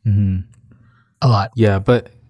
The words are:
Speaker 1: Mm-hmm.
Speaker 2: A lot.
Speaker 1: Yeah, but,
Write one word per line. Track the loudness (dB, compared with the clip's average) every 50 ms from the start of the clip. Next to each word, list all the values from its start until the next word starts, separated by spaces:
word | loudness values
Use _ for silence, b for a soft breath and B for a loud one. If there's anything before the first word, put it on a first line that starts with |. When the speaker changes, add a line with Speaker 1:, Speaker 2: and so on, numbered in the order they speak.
| -4
Speaker 1:
Mm-hmm. | -2 0 0 0 0 -2 -4 -8 -12 _ _ _ _ b b b b b b b b b _ -2
Speaker 2:
A | 0
lot. | 0 0 -2 -4 -2
Speaker 1:
Yeah, | 0 0 2 2 0
but, | 0 0 0 0 -2 -6 -14 _ _